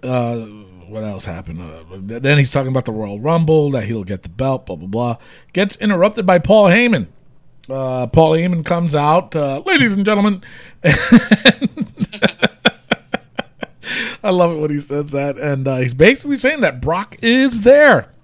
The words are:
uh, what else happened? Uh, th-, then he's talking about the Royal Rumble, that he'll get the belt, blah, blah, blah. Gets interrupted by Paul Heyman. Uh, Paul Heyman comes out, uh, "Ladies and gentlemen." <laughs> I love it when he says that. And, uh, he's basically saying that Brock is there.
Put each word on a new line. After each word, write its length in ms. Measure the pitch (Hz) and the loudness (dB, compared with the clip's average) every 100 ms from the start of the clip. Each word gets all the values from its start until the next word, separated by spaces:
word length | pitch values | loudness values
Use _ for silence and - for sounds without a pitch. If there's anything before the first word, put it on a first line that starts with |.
uh, 320 | 127 127 120 120 110 104 98 92 87 | -4 -4 -4 -6 -10 -18 -20 -20 -14
what 160 | 110 | -10
else 220 | 107 98 92 | -10 -10 -12
happened? 360 | 85 90 85 | -12 -12 -14
Uh, 360 | 85 78 80 92 95 | -14 -18 -20 -16 -12
th-, 140 | 117 | -6
then 160 | 135 147 | 0 2
he's 140 | 135 | 2
talking 180 | 147 131 | 0 -2
about 160 | 131 120 | -4 -4
the 60 | |
Royal 280 | 110 107 104 | -8 -8 -6
Rumble, 520 | 131 170 160 160 147 | -2 0 2 2 2
that 140 | 135 104 | -2 -4
he'll 180 | 113 | -6
get 180 | 92 98 | -6 -10
the 80 | - | -10
belt, 380 | 82 131 131 - | -6 -4 -4 -6
blah, 80 | 87 | -12
blah, 120 | 90 | -8
blah. 300 | 107 120 117 - - _ | -4 -4 -6 -12 -20 _
Gets 240 | - 202 - | -4 -4 -2
interrupted 500 | 214 190 196 214 185 | -2 2 0 0 2
by 100 | 180 | 2
Paul 300 | - 214 202 | 4 6 6
Heyman. 400 | 185 240 190 92 - _ _ - - - | 4 2 0 -4 -12 _ _ -20 -20 -12
Uh, 380 | 135 131 127 120 | -8 -6 -4 0
Paul 240 | 156 160 | 2 4
Heyman 340 | 160 175 175 151 | 2 0 -4 -2
comes 280 | 175 170 | -2 0
out, 400 | 147 147 165 185 165 | 0 2 2 0 -4
uh, 240 | 143 135 - | -4 -4 -2
"Ladies 280 | 359 240 | 0 2
and 120 | 196 202 | 0 0
gentlemen." 380 | 208 208 196 - - | 2 0 -2 -8 -20
<laughs> 200 | - - | -20 -4
I 60 | - 143 - 233 - - 262 - 262 - 254 - - 208 - - - _ - - _ - _ - _ - - _ - _ - - - - 214 | 0 0 6 6 6 2 2 0 -4 -6 -10 -6 -8 -2 -4 -2 -4 _ -4 -4 _ -10 _ -12 _ -14 -14 _ -16 _ -12 -10 -10 -8 -2
love 220 | 180 170 | 2 2
it 60 | 160 | 0
when 100 | 151 | -4
he 120 | 147 | -6
says 300 | 143 143 147 | -6 -8 -6
that. 260 | 139 143 135 | -4 -4 -4
And, 280 | 147 139 135 | -4 -4 -4
uh, 120 | 131 | -2
he's 160 | 127 | -4
basically 420 | 127 170 269 285 277 | 4 4 4 -2 -2
saying 240 | 254 302 | -2 0
that 220 | 190 127 | -2 -2
Brock 340 | 131 170 208 - | -4 -4 -6 -4
is 400 | 233 247 269 233 | 0 2 2 2
there. 480 | 214 285 302 170 - _ | 6 8 8 4 0 _